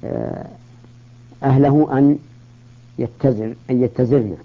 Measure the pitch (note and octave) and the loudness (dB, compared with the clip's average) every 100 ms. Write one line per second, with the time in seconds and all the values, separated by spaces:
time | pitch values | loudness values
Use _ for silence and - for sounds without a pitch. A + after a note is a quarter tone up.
0 | A#1 A1+ A1 G1+ - - - - - - | -8 -8 -6 -10 -14 -20 -20 -20 -20 -20
1 | - - - - C#3 C3+ C#3 C#3+ D3+ C3+ | -20 -20 -20 -6 0 2 4 4 2 2
2 | C#3+ D3 - - - - - - - - | 2 2 -6 -20 -20 -20 -20 -20 -20 -10
3 | A#2+ - C#3 A2 A2 A#2+ - B2+ B2 - | -10 -2 -2 0 -6 -10 -4 0 0 0
4 | B2+ C#3 G#2+ D#2+ | 0 2 0 -8